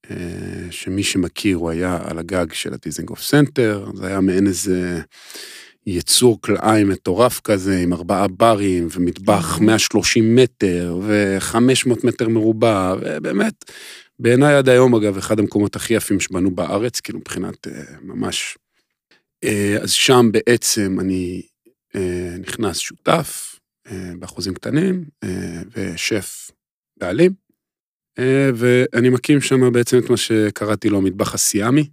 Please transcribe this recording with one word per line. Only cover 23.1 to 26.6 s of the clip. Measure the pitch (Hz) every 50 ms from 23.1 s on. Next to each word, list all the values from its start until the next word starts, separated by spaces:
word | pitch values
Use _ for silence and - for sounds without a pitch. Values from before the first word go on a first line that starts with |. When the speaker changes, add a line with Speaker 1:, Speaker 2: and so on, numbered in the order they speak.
| - - - - - - - - - _ _ _ _ _ _ -
Speaker 1:
אה, | 98 92 92 90 87 87
באחוזים | 82 - - 113 113 98 90
קטנים, | - - 113 123 151 185 190 185 185 165 147 _ _ -
אה, | 104 92 95 92 90 85 85 90 - _
ושף | - 95 92 85 82 - - 113 101 92 - - - - - _ _